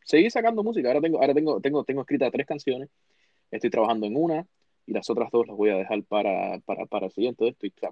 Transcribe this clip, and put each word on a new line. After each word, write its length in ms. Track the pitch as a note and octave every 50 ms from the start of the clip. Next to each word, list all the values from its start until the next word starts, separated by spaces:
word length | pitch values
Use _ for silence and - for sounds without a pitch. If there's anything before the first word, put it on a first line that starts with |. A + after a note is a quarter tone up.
| _
seguir 260 | - - D3+ F#3+ A#3
sacando 320 | - B3 A3+ A3+ A3+ A3
música. 260 | G#3 A3+ A#3 G3 C3 A#2+
Ahora 120 | B2+ D3
tengo, 200 | D3+ E3 D#3+ D#3
ahora 140 | C3+ C#3 C#3
tengo, 260 | D3 D#3 D#3 C3 G2
tengo, 240 | - C#3+ D3 C#3+ B2
tengo 160 | - C3+ C#3
escritas 300 | B2 - C#3+ C3 C3+ A#2+
tres 140 | - B2+ C#3+
canciones, 420 | - D#3+ C#3+ - C#3 B2+ B2+ C#3 - _ _ _ _ _ _ _ _ _ _ _ _
estoy 200 | - A2 - A#2
trabajando 360 | - B2 A2 A2 A#2 A2 G#2
en 100 | G#2 A2
una 300 | C#3+ E3 E3+ D#3 D#3 F#3 - _ _ _ _ _ _ _
y 60 | -
las 180 | G#2+ G#2 - -
otras 200 | B2 A2+ A#2 -
dos 160 | - A#2+ A#2
las 100 | A2 G#2
voy 140 | G#2 G#2 G#2+
a 60 | G2
dejar 260 | F#2+ F#2+ - A2 G#2 -
para, 540 | _ G#2 G#2 G2+ G2+ F#2+ F#2 G2 F#2+ F#2 F#2
para, 260 | - - G2 F#2 F2+
para 200 | - - G#2 G2
el 60 | F#2+
siguiente. 360 | - - G#2+ B2+ A#2+ - A2 A#2+
Estoy, 240 | C3 - - G2 - _ - F2+